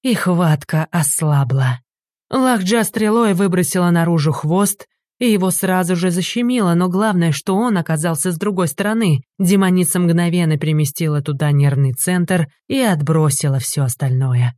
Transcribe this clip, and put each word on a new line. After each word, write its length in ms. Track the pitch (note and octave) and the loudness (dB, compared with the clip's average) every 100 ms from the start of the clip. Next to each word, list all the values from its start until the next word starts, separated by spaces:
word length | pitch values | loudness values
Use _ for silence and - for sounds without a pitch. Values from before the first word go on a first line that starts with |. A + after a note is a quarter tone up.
и 120 | C4 G#3+ | -2 -2
хватка 720 | F3+ F3 E3+ D3+ - D#3 D#3 | 0 2 2 0 -2 -4 -2
ослабла. 880 | E3+ D3 - D#3 C#3+ B2+ C3+ B2+ B2 _ _ _ _ - | -2 -2 -2 0 0 0 0 0 -4 _ _ _ _ -6
Лахджа 540 | C4 B3+ A#3 F#3 A3+ | 0 0 0 0 0
стрелой 500 | G#3+ - G#3+ A3+ A3 | 0 -2 0 2 2
выбросила 560 | F3+ G3 F3+ F3 F3+ F3 | 2 0 0 0 0 2
наружу 420 | E3+ E3+ E3 D3+ | 2 2 0 0
хвост, 540 | B2 D3+ F3+ G3+ - - _ _ - | -2 -2 0 0 -4 -14 _ _ -4
и 120 | B3 | 0
его 200 | G#3 F#3 | 2 0
сразу 440 | - F#3+ F#3 F3 F3 | -2 0 0 0 0
же 160 | F3+ | 0
защемило, 600 | F3 E3+ A#3+ A#3+ B3 F#3 | -2 -4 -2 -2 0 2
но 160 | E3+ F3+ | 2 0
главное, 420 | F#3 A3 F3+ E3+ | 0 0 2 0
что 240 | C#3+ - F#3+ | -2 -2 0
он 220 | A#3+ F#3 | 0 0
оказался 540 | D#3+ D#3 E3+ D#3 F#3 | -2 -2 -2 -2 -4
с 60 | E3 | -4
другой 300 | G#3 F#3+ F3 | -4 -2 -2
стороны. 540 | - G3+ A3 G3 C#3+ - - | -2 -2 0 2 0 -2 -2
Демоница 600 | F3+ G3 F#3 F3+ F3+ F3+ | 2 2 4 2 0 0
мгновенно 580 | F3 E3+ E3+ F3 E3 D3+ | 0 2 0 0 0 0
переместила 640 | D3+ D3+ C#3+ - D#3+ D3 | 0 0 -2 -2 -2 -2
туда 300 | D3 C#3 D3 | -4 -2 0
нервный 420 | C#3+ C#3+ C#3 C3+ | 2 2 2 0
центр 540 | A#2+ - F3+ F3 F3+ D#3 _ - | 0 -2 0 0 0 -2 _ -6
и 120 | C4+ | 0
отбросила 800 | A#3 E3 C#3+ D#3+ D3+ - C#3+ C3+ | 0 0 0 2 2 0 -2 -2
всё 240 | - D3 | -4 -2
остальное. 720 | C3 - C3+ B2+ C3 B2 B2 | -2 -2 -2 0 0 2 0